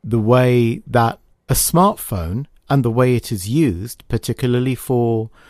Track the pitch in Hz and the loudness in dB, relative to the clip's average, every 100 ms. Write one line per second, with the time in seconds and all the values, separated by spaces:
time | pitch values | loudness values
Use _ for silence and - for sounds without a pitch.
0 | - 117 107 127 127 123 117 120 - 120 | -4 0 4 4 4 4 2 -2 -2 0
1 | 113 - _ _ - 127 - 165 196 - | 0 -2 _ _ -4 -2 2 4 2 0
2 | - 98 82 104 143 _ - 139 117 113 | -6 -6 -4 -6 -8 _ -2 0 2 2
3 | 127 123 - 107 95 139 151 87 110 - | 2 2 -2 -6 -2 0 0 -2 -8 -14
4 | - 117 - 117 123 123 131 123 - 123 | -6 -6 -4 -4 -2 0 -2 -4 -2 0
5 | 117 113 110 - - | 0 0 -4 -12 -20